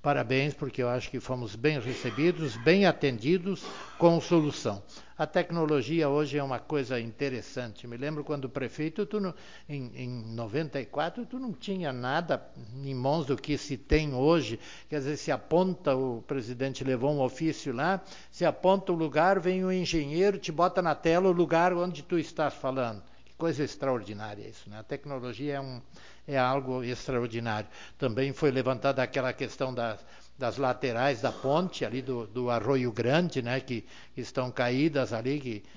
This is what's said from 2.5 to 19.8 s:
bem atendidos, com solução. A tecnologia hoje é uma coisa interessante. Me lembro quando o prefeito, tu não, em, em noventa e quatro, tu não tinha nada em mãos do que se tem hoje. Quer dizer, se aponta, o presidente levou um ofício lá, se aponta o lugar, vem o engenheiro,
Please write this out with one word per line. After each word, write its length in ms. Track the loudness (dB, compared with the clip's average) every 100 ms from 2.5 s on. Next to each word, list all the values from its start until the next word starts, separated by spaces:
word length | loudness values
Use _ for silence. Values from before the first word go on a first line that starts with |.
| 2
bem 260 | 6 8
atendidos, 800 | 6 6 2 2 2 2 0 -4 -8 -12 -12 4
com 220 | 6 6
solução. 600 | 4 4 4 0 -4 -4 -8 -18 -12 -6
A 100 | 0
tecnologia 840 | 0 0 0 2 2 2 2 2
hoje 260 | 2 2 -2
é 60 |
uma 160 | -2 -4
coisa 420 | -2 -2 0 -4
interessante. 840 | -4 -4 -4 -4 -6 -8 -8 -10 -12
Me 100 | -6
lembro 260 | -4 -4
quando 220 | -4 -4
o 40 | -4
prefeito, 560 | -4 -4 -2 -4 -2 -2
tu 120 | -2
não, 140 | -2 -6 -14 -18 -10
em, 240 | -8 -8 -8
em 380 | -8 -8 -6
noventa 440 | -6 -4 -4 -2 -6
e 60 |
quatro, 400 | -6 -4 -4 -4
tu 140 | -10 -8
não 160 | -8
tinha 360 | -6 -6 -4 -4
nada 560 | -2 -2 0 0 -2 -4 -16 -14 -10
em 100 | -6
mãos 300 | -2 2 2
do 100 | 0
que 220 | -2 -2 -4
se 220 | -4 -8
tem 340 | 2 2 4
hoje. 480 | 2 6 6 2 -4 -10 -18 -6
Quer 80 | -4
dizer, 180 | -2 -4
se 160 | -2
aponta, 640 | -4 2 4 4 0 2 2
o 260 | 2 -2 -4
presidente 580 | -4 -4 -4 -4 -2
levou 260 | 0 2 2
um 120 | 2
ofício 500 | 0 0 -2 -2 -4
lá, 300 | 0 0 0 -4 -16 -16
se 140 | 0
aponta 480 | 2 4 4 4 2
o 40 | 0
lugar, 440 | 2 4 6 6
vem 240 | 2 2
o 80 | 2
engenheiro, 640 | 0